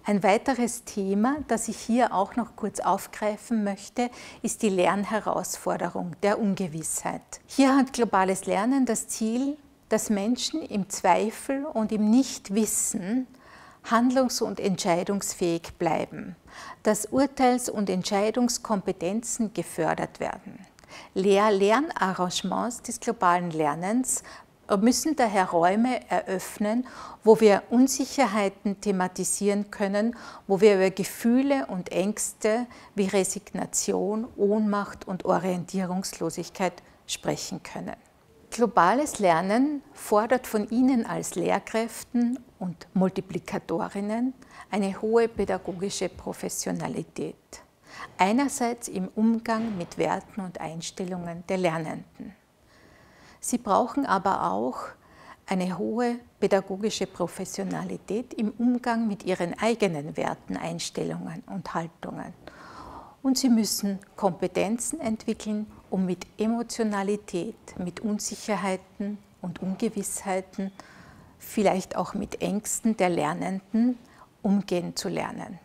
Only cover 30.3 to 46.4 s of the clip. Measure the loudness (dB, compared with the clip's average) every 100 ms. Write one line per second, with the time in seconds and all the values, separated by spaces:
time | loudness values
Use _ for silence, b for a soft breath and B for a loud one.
30.3 | B -2 6 8 8 4 2 -6 0 4
31.3 | 4 4 0 0 -6 -2 0 0 -2 -6
32.3 | -2 0 0 -4 B B -2 2 2 2
33.3 | -2 -8 -8 -4 -2 0 0 0 -2 -6
34.3 | 0 2 4 2 0 -4 -10 -8 -4 2
35.3 | 2 2 -2 -4 -4 -2 -4 -4 -4 -4
36.3 | -4 -10 -4 -4 -4 b b -10 -6 -4
37.3 | -4 -8 -10 -10 -10 -10 -12 _ _ _
38.3 | _ -12 0 4 6 6 4 0 2 4
39.3 | 4 4 2 2 0 -10 -16 2 2 4
40.3 | 0 2 -2 0 4 4 4 0 -4 -4
41.3 | -2 2 0 0 -2 -2 -8 -4 0 0
42.3 | 0 -10 _ -8 -8 -4 2 2 0 -6
43.3 | -10 -6 -8 -4 -4 -4 -6 -4 -2 -2
44.3 | -4 B B B -2 -2 -2 2 4 4
45.3 | 0 -2 -2 -4 -6 -6 -4 -6 -6 -10
46.3 | -8